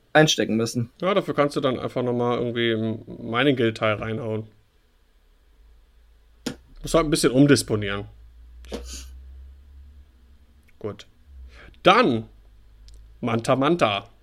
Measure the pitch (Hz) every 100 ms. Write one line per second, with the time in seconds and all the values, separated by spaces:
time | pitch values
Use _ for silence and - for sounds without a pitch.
0 | _ 151 156 - 101 110 113 123 120 _
1 | 180 202 151 143 143 147 139 120 - -
2 | 123 120 120 120 120 120 117 113 110 110
3 | - 117 120 113 139 123 113 110 110 104
4 | 110 110 117 110 110 _ _ _ _ _
5 | _ _ _ _ _ _ - - _ _
6 | _ _ _ _ - - - - - 165
7 | 156 139 147 123 143 123 - 107 101 101
8 | 107 - - - - - - - - -
9 | - - - - - - - - - -
10 | - - - - _ _ _ - 107 101
11 | - _ - - - - - - 170 208
12 | 220 113 110 - - - - - - -
13 | - - 120 117 113 131 135 175 117 101
14 | - _